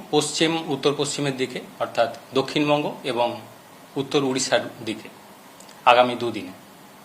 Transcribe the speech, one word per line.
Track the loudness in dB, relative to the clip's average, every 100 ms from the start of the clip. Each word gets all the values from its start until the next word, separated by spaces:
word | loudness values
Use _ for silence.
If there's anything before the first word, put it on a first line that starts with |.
| -2
পশ্চিম | 0 0 2 0 0 -2
উত্তর | 0 0 0
পশ্চিমের | -2 -2 -2 -2
দিকে, | -4 -6 -10 -6
অর্থাৎ | -4 0 0 -2 -4
দক্ষিণবঙ্গ | -2 0 0 2 2 0 -4
এবং | -4 0 0 -2 -12 -20 -20 -20 -10 -6
উত্তর | 0 0
উড়িষ্যার | 2 0 2 2 0 -10
দিকে | -8 -8 -10 -18 -20 -20 -20 -20 -20 0
আগামী | 6 8 6
দুদিনে। | 2 -4 -6 -8 -14 -20 -20 -20 -20